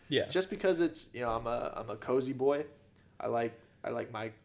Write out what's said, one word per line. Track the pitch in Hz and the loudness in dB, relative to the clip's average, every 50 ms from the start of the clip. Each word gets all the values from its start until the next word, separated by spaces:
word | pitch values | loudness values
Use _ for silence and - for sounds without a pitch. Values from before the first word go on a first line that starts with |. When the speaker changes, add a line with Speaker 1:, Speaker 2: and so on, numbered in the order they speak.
| - - | -6 0
Speaker 1:
Yeah. | 139 127 - - | 2 2 2 4
Speaker 2:
Just | - 180 185 185 | 2 0 0 0
because | 208 202 - 190 185 165 | -2 0 2 2 4 4
it's, | 170 160 165 - - - - | 2 2 2 -2 -6 -4 -6
you | 117 | -4
know, | 123 117 | -2 0
I'm | 113 117 120 117 | 0 0 0 -2
a, | 117 120 - - - | -2 -2 -2 -4 -6
I'm | - - 113 | -6 -6 -8
a | 104 | -8
cozy | 110 - - 123 135 127 131 135 | -8 -2 2 2 2 2 2 -2
boy. | 127 131 139 143 143 151 147 - - - - _ _ - - _ _ | 2 4 4 4 2 0 -6 -10 -20 -20 -20 _ _ -20 -20 _ _
I | - 107 | -4 -2
like, | 117 123 - 117 120 - - - _ _ - | 0 0 0 -2 -4 -8 -20 -20 _ _ -8
I | - | -6
like | 117 120 110 - | -4 -4 -6 -6
my | 110 107 110 113 110 - _ | -6 -8 -8 -8 -10 -12 _